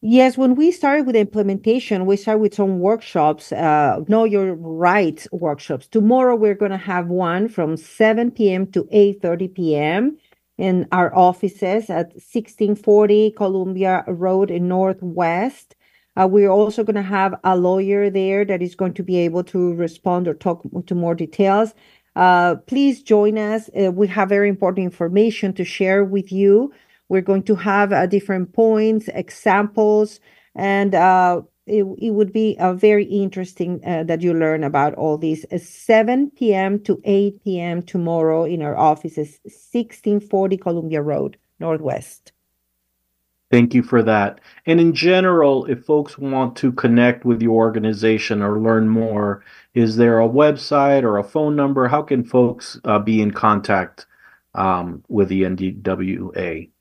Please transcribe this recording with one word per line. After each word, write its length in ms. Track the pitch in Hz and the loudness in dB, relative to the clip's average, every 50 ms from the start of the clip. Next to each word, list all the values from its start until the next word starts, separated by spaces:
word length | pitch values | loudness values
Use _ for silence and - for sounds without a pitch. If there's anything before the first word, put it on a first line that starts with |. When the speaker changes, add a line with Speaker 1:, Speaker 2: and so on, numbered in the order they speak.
| - 214 | 0 4
Speaker 1:
Yes, 300 | 226 254 254 262 247 - | 6 6 6 6 4 2
when 160 | 262 254 254 | 2 2 2
we 160 | 247 302 339 | 4 2 2
started 340 | 349 - - 285 277 302 294 | 2 2 0 0 0 0 0
with 100 | 247 240 | 0 2
the 60 | 226 | 0
implementation, 840 | 208 202 - 214 208 196 196 196 - 226 226 262 247 - 214 190 185 | 0 0 -2 -2 -2 -2 -2 -2 0 0 0 0 0 -4 -4 -2 0
we 100 | 190 196 | 0 0
started 220 | 202 202 - 214 214 | 0 0 -2 0 0
with 160 | 220 208 208 | 0 0 0
some 240 | - 202 196 190 180 | 0 -2 0 0 0
workshops, 720 | 175 196 220 220 - - - 185 151 151 151 147 - - | 0 0 0 0 -4 -6 -2 0 2 2 0 -2 -6 -10
uh, 540 | - - 160 160 151 151 147 139 104 - 160 | -8 -4 0 2 2 2 2 0 0 -2 -2
Know 160 | 151 208 220 226 | 0 0 2 2
Your 320 | 220 208 202 196 190 180 | 2 0 0 -2 -2 -6
Rights 720 | 165 170 165 160 160 170 180 185 208 202 160 156 156 - - - | -8 -10 -12 -8 -2 0 2 2 2 0 0 -2 -6 -14 -12 -10
workshops. 560 | 175 170 160 147 143 - - 156 131 - _ | -6 -4 -4 -6 -6 -6 -8 -8 -8 -8 _
Tomorrow, 480 | - 226 208 214 247 254 262 247 247 | -2 2 2 4 4 4 4 2 2
we're 180 | 233 214 208 202 | 2 2 0 0
gonna 220 | 202 208 202 190 | 0 -4 -4 -4
have 320 | 185 180 196 190 180 175 170 | -6 -6 -4 -4 -4 -4 -2
one 400 | 180 180 185 170 170 185 202 226 | -2 -2 -2 -2 0 -2 -2 -4
from 280 | 220 - 170 151 160 | -4 -4 -4 -4 -4
seven 540 | 156 160 - - - 220 214 220 220 233 240 | -6 -10 -16 -2 0 2 2 2 2 -2 -4
P 220 | 233 - 226 202 185 | -2 0 0 0 0
M 160 | 185 190 190 | 0 -4 -4
to 180 | 190 190 - - - | -4 -6 -6 0 2
eight 280 | 214 208 202 202 202 | 4 4 4 2 -2
thirty 280 | - 175 170 170 190 185 | -4 -4 -4 -4 -6 -8
P 260 | 185 - 180 160 151 | -6 -6 -2 -2 0
M 420 | 147 147 151 165 196 233 277 302 - _ _ _ _ _ _ _ - | 0 0 0 0 0 -2 -2 -4 -6 _ _ _ _ _ _ _ -6
in 280 | 185 190 185 180 175 - - | -2 -2 0 0 -2 -2 0
our 200 | 185 180 165 - | 0 0 2 4
offices 760 | 180 185 180 180 180 - 196 190 - - 185 185 220 214 - | 4 4 4 4 0 -4 -6 -6 -4 -4 -2 -2 -2 -4 -4
at 220 | 180 165 170 170 _ - _ | -4 -4 -4 -6 _ -20 _
sixteen 540 | _ - 247 220 - - _ 220 202 208 | _ -8 -8 -8 -8 -6 _ -2 -2 -2
forty 560 | 202 - - 208 208 214 208 208 208 214 214 214 | -2 2 4 4 6 6 6 4 4 4 2 0
Columbia 720 | - 214 190 190 190 185 185 190 185 196 190 185 180 - | -2 -4 -2 -2 -2 -4 -4 -4 -2 0 0 0 0 -2
Road 460 | - 180 170 180 185 185 190 196 190 175 | -4 -6 -4 -2 0 0 0 0 0 -2
in 160 | 175 180 180 | -4 -2 -2
Northwest. 1040 | 180 185 190 190 190 190 185 180 165 175 180 165 170 175 202 254 277 - _ _ _ _ _ _ _ _ _ _ _ | 0 0 0 0 -2 -4 -8 -10 -4 -2 -2 -2 0 -2 -4 -4 -6 -10 _ _ _ _ _ _ _ _ _ _ _
Uh, 140 | - 190 190 | 0 0 2
we're 220 | 185 208 202 202 190 | 4 4 4 4 4
also 320 | 202 214 214 214 - 220 | 4 2 2 0 -4 -4
gonna 180 | 208 214 202 202 | -2 -2 -2 -2
have 320 | 185 202 196 190 196 185 - - | -2 -2 -2 -2 -2 -2 -2 -2
a 140 | 185 185 | 0 0
lawyer 520 | 180 180 180 185 190 196 196 202 202 202 202 | 2 2 2 0 0 0 0 0 0 0 0
there 360 | 190 196 190 190 196 196 208 | 0 -2 -2 0 0 -2 -2
that 180 | 196 196 180 175 | -2 -2 -4 -4
is 140 | 180 175 | -6 -6
going 180 | _ 190 185 175 | _ -6 -6 -4
to 80 | - 180 | -6 -6
be 140 | 185 185 | -4 -2
able 260 | 180 175 170 165 180 180 | 0 0 0 -2 -4 -6
to 320 | 180 - 190 180 180 170 | -4 -4 -2 -2 -2 -2
respond 540 | 170 175 165 165 - _ 196 180 180 180 175 | -4 -6 -6 -6 -6 _ -2 -2 -2 -2 -4
or 60 | 151 | -6
talk 280 | 151 - 190 170 170 - - - | -4 -4 -4 -4 -4 -8 -14 -12
m-, 120 | 180 180 | -12 -10
to 100 | - 185 | -6 -6
more 220 | 175 170 170 170 | -4 -2 -2 -2
details. 580 | 170 170 156 - - 202 196 196 202 226 220 - _ _ _ _ _ _ _ _ | -4 -6 -10 -2 -2 0 2 2 2 0 -2 -4 _ _ _ _ _ _ _ _
Uh, 400 | - 180 180 180 175 175 175 170 - _ - | 2 4 4 4 4 4 2 0 -2 _ -6
please 340 | 254 262 277 277 262 - _ | -2 0 2 0 0 -2 _
join 360 | - 220 208 208 214 214 214 | 2 2 4 4 2 0 0
us. 300 | 214 208 214 226 220 - - | -4 -4 -4 -6 -6 -8 -4
Uh, 140 | - 202 190 | -2 -2 -2
we 160 | 180 180 208 | 0 0 -2
have 220 | 196 185 214 202 190 | -2 0 -2 0 0
very 200 | 202 202 202 202 | 2 2 2 0
important 360 | 196 185 - 180 185 190 190 | 0 0 -2 -2 -2 -2 -4
information 680 | 180 170 - 175 170 175 196 214 233 214 - - 196 185 | -6 -4 -4 -6 -2 2 2 2 2 0 -4 -6 -6 -4
to 120 | - 180 | -4 -6
share 400 | 175 - - 196 185 190 196 202 | -8 -4 -4 -2 0 2 0 0
with 260 | 190 190 202 190 190 | 0 -2 -6 -6 -4
you. 420 | 185 190 196 196 196 214 254 285 - _ _ _ _ _ _ _ | -4 0 2 4 4 4 2 0 -8 _ _ _ _ _ _ _
We're 140 | 185 190 180 | -4 -4 0
going 220 | 190 196 196 190 | 0 -2 -2 0
to 100 | 196 220 | -2 -2
have, 380 | 180 170 208 196 202 208 196 202 | -2 0 0 0 0 0 0 0
uh, 140 | 143 165 | -2 -2
different 460 | 180 190 202 196 202 196 190 185 175 _ | 0 -2 -2 -2 -2 -6 -6 -6 -6 _
points, 540 | - 226 226 220 214 214 220 220 220 214 - - | 0 0 2 2 0 0 0 -2 -2 -4 -6 -10
examples, 1040 | - 208 - - - - 220 185 196 208 208 208 - 214 208 214 214 214 214 - - _ _ _ _ _ _ _ | -10 -12 -12 -14 -6 -2 0 2 2 0 -2 -2 0 0 2 2 2 0 -2 -4 -18 _ _ _ _ _ _ _
and, 360 | - 190 196 196 196 202 202 190 | -8 -4 -2 0 0 0 0 2
uh, 500 | 175 170 185 185 185 180 180 175 170 - _ _ _ _ | 2 4 4 4 4 4 2 0 -2 -4 _ _ _ _
it, 200 | - 202 214 202 190 190 - | -4 -2 -2 -2 -2 -4 -8
it 120 | - 233 | -6 -4
would 220 | 214 202 214 190 202 | 0 0 -2 0 0
be, 240 | 226 220 214 196 - | -2 -2 -2 -2 0
uh, 140 | 175 185 180 | -2 -2 -2
very 320 | 180 196 214 214 208 208 | 2 2 4 4 4 0
interesting, 760 | - - 202 196 190 196 190 185 180 - _ 180 170 180 151 - | 0 -2 -2 -2 -4 -4 -8 -10 -10 -8 _ -6 -6 -6 -8 -6
uh, 160 | - 180 165 160 165 | -6 -6 -6 -4 -4
that 140 | 170 165 170 | -4 -2 -2
you 120 | 180 170 | -2 0
learn 300 | 165 160 156 156 156 156 | 0 0 0 -2 -2 -4
about 300 | 139 151 143 139 147 - | -2 0 0 0 0 -2
all 220 | - - 156 151 | -2 -4 -4 -4
these. 300 | 151 160 160 156 156 - - - | -2 -4 -4 -6 -6 -8 -8 -10
Uh, 60 | 175 | -10
seven 720 | 170 - - - - - 226 220 226 214 247 254 285 285 _ | -10 -10 -20 -20 -2 2 2 2 2 2 0 -2 -2 -4 _
P 200 | _ 262 226 202 | _ -2 0 0
M 280 | 190 190 190 196 208 | 0 0 -2 -2 -4
to 200 | 208 - 196 - - | -2 -4 -4 -4 -2
eight 400 | - 196 196 202 202 196 202 _ | -2 0 0 0 -2 -4 -6 _
P 160 | 208 185 180 | -6 -6 -6
M 240 | 170 175 170 170 175 | -6 -6 -6 -8 -8
tomorrow 600 | 170 - 185 170 170 165 165 160 160 160 165 165 | -8 -6 -6 -4 -2 -2 0 0 0 0 0 -2
in 160 | 156 175 165 | -2 -4 -6
our 160 | 151 147 - | -6 -6 -2
offices, 600 | - - 156 156 156 _ 165 - - 151 147 _ _ _ | 0 2 2 2 0 _ -12 -8 -8 -10 -10 _ _ _
sixteen 720 | 202 - _ _ _ _ 240 233 233 - - _ 220 208 208 | -20 -20 _ _ _ _ -6 -6 -6 -10 -8 _ -2 -2 -2
forty 380 | 208 208 - 196 190 190 190 | -2 -2 -2 -2 0 0 -2
Columbia 440 | 185 190 185 170 170 160 160 160 151 | -4 -4 -6 -6 -4 -6 -4 -4 -4
Road, 360 | 147 151 147 143 139 139 - _ _ _ _ _ | -4 -2 -4 -4 -4 -6 -8 _ _ _ _ _
Northwest. 720 | 165 165 160 156 156 139 - - - - - _ _ _ _ _ _ _ _ _ _ _ _ _ _ _ _ _ _ _ _ _ _ _ _ _ _ _ - | -6 -4 -4 -4 -4 -6 -6 -6 -10 -14 -20 _ _ _ _ _ _ _ _ _ _ _ _ _ _ _ _ _ _ _ _ _ _ _ _ _ _ _ 4
Speaker 2:
Thank 200 | 123 120 117 120 | 4 4 4 2
you 120 | 123 120 | 0 0
for 180 | - - 120 110 | 2 2 2 2
that. 380 | 110 110 107 101 104 - - _ - _ - _ | 2 2 0 0 -2 -4 -10 _ -20 _ -14 _
And 140 | - 165 170 | 0 2 4
in 120 | 170 165 160 | 4 2 2
general, 720 | - 160 175 185 185 185 185 180 170 151 143 139 127 - | 2 2 2 2 4 2 2 2 4 4 4 2 0 0
if 180 | - 139 123 - | -4 -6 -6 -2
folks 340 | - 156 151 147 143 - - | 0 0 0 0 -2 -10 -10
want 380 | 139 139 135 131 131 123 139 | -8 -6 -2 -2 -2 -4 -4
to 160 | - - 131 123 | -2 -2 -2 -2
connect 520 | - - 123 117 120 120 123 120 120 - | 0 0 2 4 6 4 4 2 0 0
with 160 | 123 120 113 | 0 0 0
your 140 | 113 113 113 | 2 2 2
organization 880 | 113 113 113 110 113 104 110 110 98 107 113 110 107 - - 113 104 101 | 4 2 2 0 -2 -2 -2 -4 0 2 2 2 2 0 -4 -4 -2 -2
or 160 | 101 104 107 | -2 -2 0
learn 300 | 110 113 113 113 110 110 | 0 2 2 2 2 2
more, 560 | 110 113 113 113 107 104 104 104 101 101 _ - - - - _ _ | 2 0 0 -2 -2 -2 -2 -2 -4 -6 _ -20 -20 -20 -20 _ _
is 200 | 120 117 113 110 | 0 0 0 2
there 240 | 113 117 117 117 113 | 2 4 4 4 4
a 100 | 113 113 | 2 2
website 760 | 117 135 147 151 147 135 - - 151 143 139 139 139 139 131 | 2 4 4 4 2 0 -4 -2 0 0 2 4 2 2 2
or 140 | 113 104 101 | 0 0 -2
a 40 | 101 | -4
phone 320 | - _ 156 151 151 151 | -4 _ -4 -2 -2 0
number? 320 | 147 143 139 139 135 131 | 0 0 0 0 0 0
How 160 | 123 139 147 151 | 0 0 -2 0
can 220 | - 143 127 120 | 0 -2 -2 -2
folks, 560 | - - 127 123 117 123 - - - - - _ | 0 2 2 2 2 0 -6 -14 -20 -20 -12 _
uh, 140 | 127 107 104 | -2 0 0
be 240 | 101 110 110 110 107 | 0 0 0 0 0
in 80 | 104 | 0
contact, 800 | 101 - - 110 104 101 101 - 107 95 92 87 _ _ - _ _ _ _ - _ _ _ _ _ | -2 0 2 2 2 2 0 -2 -2 -2 -2 -4 _ _ -20 _ _ _ _ -20 _ _ _ _ _
um, 480 | - 95 95 92 90 87 90 87 - _ | -4 -2 -2 -2 -2 -4 -8 -12 -14 _
with 220 | _ - 107 98 87 | _ -2 0 0 0
the 160 | 92 95 95 | 0 -2 -2
N 100 | 92 92 | -2 -2
D 160 | 92 92 95 | -4 -6 -6
W 600 | 95 98 98 98 95 92 92 92 95 90 95 92 - | -8 -6 -6 -6 -4 -4 -4 -6 -6 -8 -10 -10 -8
A? 340 | - 90 87 80 80 80 - _ _ | -8 -8 -8 -8 -10 -12 -18 _ _